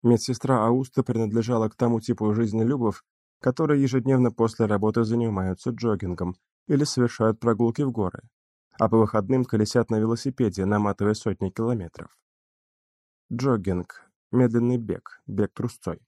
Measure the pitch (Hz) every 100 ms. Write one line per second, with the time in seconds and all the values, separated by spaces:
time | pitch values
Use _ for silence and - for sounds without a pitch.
0 | 120 117 - 123 131 127 110 123 131 -
1 | 127 113 110 113 113 120 110 - 120 117
2 | 110 117 107 107 113 110 113 143 113 101
3 | _ _ _ _ - 127 160 147 139 127
4 | 120 131 123 113 113 - 110 104 107 107
5 | 113 120 117 98 95 92 - 117 120 101
6 | 95 90 90 90 _ _ - 143 147 -
7 | 120 - 110 110 117 107 117 110 143 113
8 | 95 - - _ _ _ _ _ 110 113
9 | 110 110 98 131 123 113 107 120 113 110
10 | 110 117 139 131 117 95 95 104 104 98
11 | 101 107 - 95 95 - 113 120 85 -
12 | - _ _ _ _ _ _ _ _ _
13 | _ _ _ 120 135 117 92 90 90 -
14 | _ _ _ 120 123 117 120 123 110 90
15 | - - - 101 101 - 120 - - 82